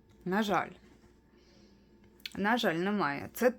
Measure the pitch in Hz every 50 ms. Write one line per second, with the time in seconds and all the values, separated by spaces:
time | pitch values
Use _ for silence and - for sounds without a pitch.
0 | - - - - - 180 180 202 220 202 190 160 - - - - - - - -
1 | - - - - _ _ - - - - - - - - - - - _ - -
2 | - - - - - - - - 190 208 233 247 226 202 160 165 175 196 208 202
3 | 170 143 143 143 - 107 - - 233 233 233